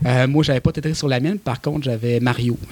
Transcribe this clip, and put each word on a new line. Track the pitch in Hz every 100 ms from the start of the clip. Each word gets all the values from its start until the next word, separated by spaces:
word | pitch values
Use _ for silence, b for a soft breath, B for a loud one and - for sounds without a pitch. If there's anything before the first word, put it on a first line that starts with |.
Euh, | 123 127 131
moi, | 147
j'avais | 151 127
pas | -
Tetris | 156 156 156
sur | 147
la | 123
mienne. | 147 208
Par | - -
contre, | 151 151
j'avais | 131 113 120 120
Mario. | 123 120 120 117 -